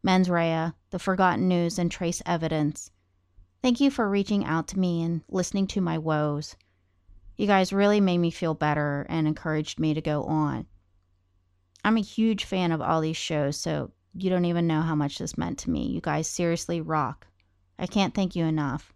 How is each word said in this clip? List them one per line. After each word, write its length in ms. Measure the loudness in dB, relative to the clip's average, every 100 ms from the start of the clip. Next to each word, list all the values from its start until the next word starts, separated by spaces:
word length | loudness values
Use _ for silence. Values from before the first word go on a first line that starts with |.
Mens 260 | 4 4 4
Rea, 440 | 2 2 0 -2 -6 _
The 80 | -6
Forgotten 500 | -2 2 4 4 2
News, 300 | 2 0 0
and 120 | -2
Trace 300 | -2 -4 -4 -2
Evidence. 640 | -2 0 0 0 -2 -16 _ _ _ _ -20 -20 _
Thank 180 | 0 4
you 100 | 2
for 180 | 2 0
reaching 360 | 2 2 0
out 240 | 0 -2 -2
to 100 | -2
me 240 | 0 0
and 200 | -2 -2 -2
listening 380 | -2 -2 -2 -2
to 120 | 0
my 180 | -2 -2
woes. 580 | 0 0 0 -2 -6 -16 _ _ _ _ _ -20 -20 -4
You 100 | 4
guys 260 | 4 4
really 280 | 4 4 6
made 180 | 4 4
me 120 | 2
feel 240 | 0 -4
better 520 | 0 0 2 0 -2 -2
and 180 | 0 0
encouraged 540 | 0 -2 -2 -2 -2
me 140 | 0
to 60 | 0
go 240 | -2 -2
on. 420 | 0 0 0 -2 -8 -18 _ _ _ _ _ _ _ _ _ _
I'm 120 | 0 0
a 40 |
huge 440 | 0 0 0 0
fan 280 | -2 0 0
of 80 | 0
all 200 | 0 0
these 160 | 0 -4
shows, 400 | -4 -2 -2 -2
so 340 | -4 -4 -6 _ _
you 160 | -4 0
don't 140 | 2
even 220 | 2 2 2
know 140 | 0
how 140 | 0
much 240 | 0 -2 -4
this 180 | -8 -6
meant 220 | -6 -6
to 100 | -4
me. 160 | -4 -4
You 140 | -4
guys 260 | -2 -4 -4
seriously 540 | -4 -2 -2 -4 -6
rock. 460 | -2 -2 -2 -6 -18 _ _ _ _ -8
I 80 | -2
can't 280 | 0 0
thank 200 | 0 -2
you 100 | 0
enough. 480 | 0 0 -2 -4 -10